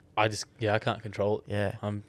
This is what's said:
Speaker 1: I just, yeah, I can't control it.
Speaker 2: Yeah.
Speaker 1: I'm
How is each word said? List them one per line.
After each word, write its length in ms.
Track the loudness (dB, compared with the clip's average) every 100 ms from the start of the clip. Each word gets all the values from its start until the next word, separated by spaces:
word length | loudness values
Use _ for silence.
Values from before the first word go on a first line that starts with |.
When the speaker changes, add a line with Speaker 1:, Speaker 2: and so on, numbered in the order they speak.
| _ 2
Speaker 1:
I 120 | 2
just, 180 | 0 -8 -2
yeah, 160 | 2 2
I 40 |
can't 220 | 0 -4
control 380 | -4 0 0 0
it. 60 | -2
Speaker 2:
Yeah. 260 | -2 -2 -2
Speaker 1:
I'm 220 | -4 -6